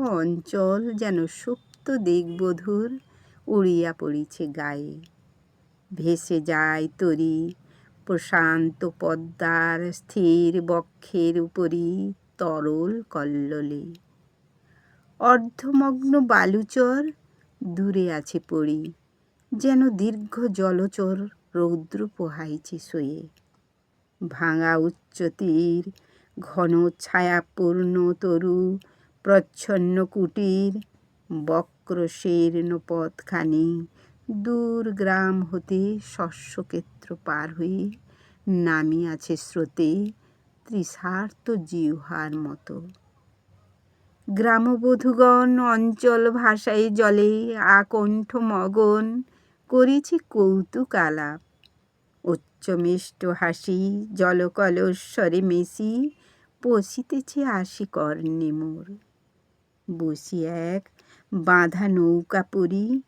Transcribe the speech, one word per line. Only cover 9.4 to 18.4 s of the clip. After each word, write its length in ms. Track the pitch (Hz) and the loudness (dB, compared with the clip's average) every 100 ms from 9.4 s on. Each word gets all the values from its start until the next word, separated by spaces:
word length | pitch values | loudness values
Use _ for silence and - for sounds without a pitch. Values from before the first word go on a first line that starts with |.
| 165 165 165 165 175 | -2 0 0 -2 -6
স্থির 600 | 175 - 214 175 170 170 180 | -10 -8 0 4 4 4 0
বক্ষের 720 | 170 170 - _ - 185 165 170 | 0 -2 -2 _ -6 -2 0 0
উপরি 480 | 170 185 170 170 170 190 196 196 _ - | -2 -2 -2 -2 -2 -4 -6 -10 _ -6
তরল 540 | 175 156 151 156 175 226 220 | -4 -2 -2 -2 -2 -4 -8
কল্লোলে। 760 | 156 143 147 143 151 143 147 156 170 _ _ _ _ _ _ _ _ _ _ _ - | -6 -4 -4 -4 -6 -6 -8 -12 -18 _ _ _ _ _ _ _ _ _ _ _ 0
অর্ধমগ্ন 920 | 240 247 233 - 269 277 277 254 269 285 247 | 4 4 2 -10 0 2 2 0 2 4 4
বালুচর 680 | 220 185 202 208 262 247 262 302 - _ _ _ - | 4 4 0 0 2 2 2 -4 -8 _ _ _ -12
দূরে 460 | 190 170 196 190 180 | -8 -4 -2 0 0
আছে 260 | 156 147 165 | -4 -6 -8